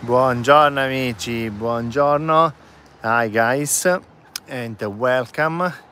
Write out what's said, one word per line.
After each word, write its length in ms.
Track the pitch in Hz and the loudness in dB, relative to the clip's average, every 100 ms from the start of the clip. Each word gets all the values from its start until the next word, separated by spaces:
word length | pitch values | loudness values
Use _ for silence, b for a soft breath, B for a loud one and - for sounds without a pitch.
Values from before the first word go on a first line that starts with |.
| 120 | 0
Buongiorno 720 | 123 131 120 120 143 147 139 | 2 2 0 6 6 6 2
amici, 680 | 135 131 127 107 - 117 113 | -2 -2 -4 -6 -6 -6 -6
buongiorno. 1000 | 104 113 117 117 127 143 147 160 160 165 139 B B B - | -6 -4 -4 -4 0 2 2 2 2 2 -2 B B B -10
Hi 260 | 113 117 113 | -2 0 0
guys, 580 | 110 113 135 147 - 185 180 - _ - - - | 0 0 0 -2 -2 0 -2 -6 _ -18 -18 -12
and 320 | 131 117 107 107 101 | -10 -10 -8 -8 -2
welcome 760 | 127 127 120 - 156 165 180 - - | 0 0 -2 -4 -2 -2 -6 -6 -20